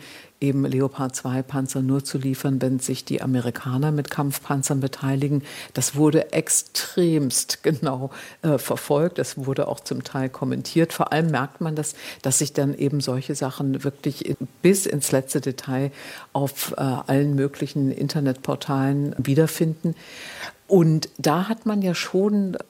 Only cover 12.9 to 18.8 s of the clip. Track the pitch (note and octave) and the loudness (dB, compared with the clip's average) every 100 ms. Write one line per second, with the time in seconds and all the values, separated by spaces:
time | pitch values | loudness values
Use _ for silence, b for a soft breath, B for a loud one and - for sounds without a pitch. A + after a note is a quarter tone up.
12.9 | C#3+ C3 B2+ - C#3+ C#3 - C#3 C3+ C#3 | 0 0 -2 -2 -4 -4 -2 -2 0 -2
13.9 | - D3 C#3 - C#3+ - - C#3+ C#3 - | -2 -4 -4 -4 -4 -6 2 4 4 2
14.9 | D3 - C3+ C3 D3 C3+ B2+ C3+ C3 C#3 | -2 2 2 2 -2 -2 -6 -2 -2 -2
15.9 | C#3 B B B C#3 C#3 - - - C#3 | -4 B B B -2 -2 -2 -6 -2 -2
16.9 | C3 - C#3 C#3+ C#3 C#3 - C#3 D3+ C3+ | -2 2 2 4 2 0 -2 -4 0 0
17.9 | C3 C#3+ D#3 C#3 B2+ - C3+ - C3+ | 0 -2 0 0 0 -2 -4 0 0